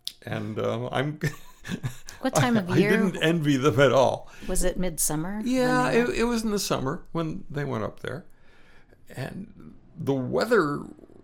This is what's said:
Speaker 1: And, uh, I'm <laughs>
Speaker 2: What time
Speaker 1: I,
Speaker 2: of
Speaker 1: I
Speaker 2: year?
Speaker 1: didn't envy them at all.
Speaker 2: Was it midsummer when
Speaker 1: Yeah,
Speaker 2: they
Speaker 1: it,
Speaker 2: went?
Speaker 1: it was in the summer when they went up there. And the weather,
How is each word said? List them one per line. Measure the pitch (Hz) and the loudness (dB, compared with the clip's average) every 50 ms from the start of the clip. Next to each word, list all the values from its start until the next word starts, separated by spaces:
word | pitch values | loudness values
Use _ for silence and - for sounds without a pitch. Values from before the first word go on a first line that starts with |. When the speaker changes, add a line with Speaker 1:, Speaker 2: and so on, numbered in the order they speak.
| _ - - - - | _ -14 -14 -12 -10
Speaker 1:
And, | 113 110 110 107 107 110 107 | -8 -6 -6 -6 -6 -4 -4
uh, | 110 110 107 113 123 127 | -2 -2 -2 -4 -4 -4
I'm | - 127 139 151 151 151 - | -2 -2 -2 -2 -4 -4 -6
<laughs> | 147 - - - - - - - - - - - - - - - - - - | -6 -6 -8 -12 -20 -20 -16 -10 -10 -8 -8 -8 -8 -10 -10 -14 -16 -10 -6
Speaker 2:
What | - 262 - | -4 0 2
time | - 254 247 233 | 2 4 4 4
Speaker 1:
I, | 214 | 2
Speaker 2:
of | 180 170 | 2 2
Speaker 1:
I | - 151 | 4 4
Speaker 2:
year? | 196 208 | 6 6
Speaker 1:
didn't | 220 - 202 185 156 180 165 | 4 4 2 2 0 0 2
envy | 160 170 170 147 147 143 | 2 2 2 2 2 2
them | 127 123 147 - 131 | 4 4 4 6 6
at | 143 127 117 | 6 6 6
all. | 135 123 113 - - - - - - - - | 6 6 4 2 0 -6 -12 -16 -12 -8 -4
Speaker 2:
Was | 190 175 180 | -2 0 2
it | 180 - - | 0 0 0
midsummer | 180 180 156 - - - 151 151 160 185 202 214 | -2 -2 -2 -2 -2 -2 0 -2 -4 -4 -6 -4
when | 214 240 | -2 0
Speaker 1:
Yeah, | 254 262 247 254 254 254 247 - | 0 2 2 4 4 2 2 4
Speaker 2:
they | - 233 | 4 2
Speaker 1:
it, | 240 | 2
Speaker 2:
went? | - - - | 2 2 0
Speaker 1:
it | 226 | 0
was | 240 240 220 220 | 0 0 0 0
in | 220 | 0
the | 202 202 | -2 -2
summer | - - - - 127 131 160 175 - - - | 0 -2 -2 -2 0 -2 -4 -4 -6 -6 -6
when | 165 165 156 - - - - | -4 -4 -4 -4 -8 -8 -8
they | 139 143 143 | -6 -6 -4
went | 139 123 110 104 | -4 -4 -4 -4
up | 104 - - | -6 -6 -8
there. | - - - 143 - - - - - - - - - - - - - - - - - - - | -8 -8 -8 -8 -10 -14 -20 -20 -20 -20 -20 -20 -20 -20 -20 -20 -20 -20 -20 -20 -20 -16 -12
And | - 131 - - - - - - - - - - - - - - | -10 -10 -10 -10 -12 -14 -14 -16 -20 -20 -20 -20 -20 -20 -20 -14
the | - - 120 139 | -6 -2 -2 0
weather, | 135 123 123 127 160 208 220 247 208 160 147 147 - - - - - - - - - | 0 -2 -2 -2 -2 0 2 4 4 4 2 -2 -6 -8 -12 -16 -20 -20 -20 -20 -20